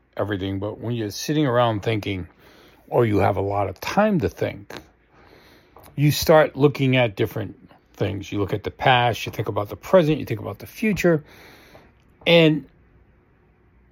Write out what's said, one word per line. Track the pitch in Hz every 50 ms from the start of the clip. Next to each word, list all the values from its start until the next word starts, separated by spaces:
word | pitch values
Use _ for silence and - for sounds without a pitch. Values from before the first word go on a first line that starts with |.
| _ _ -
everything, | - 104 101 104 95 95 98 98 98
but | 98 104 107 -
when | 104 110 120
you're | 117 110 104
sitting | 98 - - - 151 151 156
around | 135 117 120 123 117 110 104 -
thinking, | 120 113 107 95 101 101 92 87 - _ _ _ - - - - - _ _ _ -
or | - - 120
you | 113 104 95
have | 98 104 104
a | 95
lot | 95 98 101 101 101 95
of | 92 -
time | - - - - 208 220 208 170
to | 101 87
think, | - - 107 104 - 101 107 - - - - _ _ _ _ _ _ _ - _ - - _ - _ _ _ _ - - - - -
you | - 143 151 -
start | - - - 165 156 151 - -
looking | 135 135 147 135 - 139 131 127
at | 127 123 117 98
different | - 120 104 - 113 107 92 - - - - - _ _ _ _
things. | - 117 95 98 101 98 -
You | - 104
look | 101 95 -
at | 101 -
the | -
past, | - - - 139 131 123 120 120 107 - -
you | - -
think | - 104 -
about | 104 101 104 104
the | 107
present, | 98 - - - 190 165 147 156 131
you | -
think | 98 117 104
about | 104 101 101 -
the | - -
future, | - - - 214 202 156 - 175 165 151 151 - - - - - - - - - - - - _ _ _ _ _ _ _ -
and | - 170 170 165 156 156 147 - - _ _ _ _ _ _ _ _ _ _ _ _ _ _ _ _ _ _ _ _ _ _ _ _